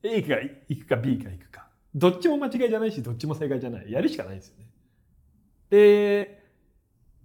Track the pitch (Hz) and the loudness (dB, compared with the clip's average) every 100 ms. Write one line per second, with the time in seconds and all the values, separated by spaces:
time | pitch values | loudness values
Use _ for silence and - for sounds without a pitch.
0 | 208 220 139 120 135 - _ 143 - 120 | -2 -2 0 -2 -4 -14 _ -10 -2 -2
1 | 127 127 101 90 - - - _ _ 143 | 0 -2 -4 -16 -18 -20 -20 _ _ 2
2 | 180 180 349 294 277 240 247 220 220 147 | 2 2 0 0 -2 -2 0 0 -2 -6
3 | 117 117 151 151 147 131 123 117 98 120 | -10 -8 -6 -6 -4 -4 -6 -10 -6 -2
4 | - - 92 95 - _ 110 _ _ _ | -2 -4 -10 -14 -18 _ -20 _ _ _
5 | _ _ _ _ _ _ _ 202 208 208 | _ _ _ _ _ _ _ 6 8 8
6 | 208 202 202 - _ _ _ _ _ _ | 4 0 -4 -12 _ _ _ _ _ _
7 | _ _ | _ _